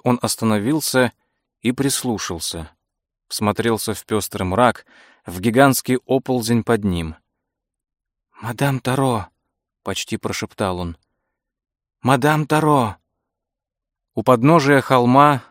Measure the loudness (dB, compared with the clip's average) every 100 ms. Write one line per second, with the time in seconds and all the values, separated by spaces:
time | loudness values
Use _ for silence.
0 | 2 -2 -2 -2 -2 0 0 -2 0 0
1 | 0 -2 _ _ _ _ -4 -2 -2 -2
2 | -4 -6 -6 -8 -8 -10 -14 _ _ _
3 | _ _ _ -4 -2 0 -2 -2 -4 -8
4 | -4 -4 -4 -6 -2 2 2 2 -10 _
5 | _ _ -14 -4 0 4 4 2 -2 -4
6 | -2 -2 0 -4 0 -2 2 0 0 -2
7 | -6 -10 _ _ _ _ _ _ _ _
8 | _ _ _ _ -12 -4 -2 -2 -2 -2
9 | 0 -2 -6 _ _ _ _ _ -10 -8
10 | -8 -8 -6 -8 -10 -6 -4 -4 -8 -10
11 | _ _ _ _ _ _ _ _ _ _
12 | 0 2 2 0 0 0 2 2 0 -6
13 | _ _ _ _ _ _ _ _ _ _
14 | _ -6 2 4 6 4 4 2 4 2
15 | 4 6 6 4 -4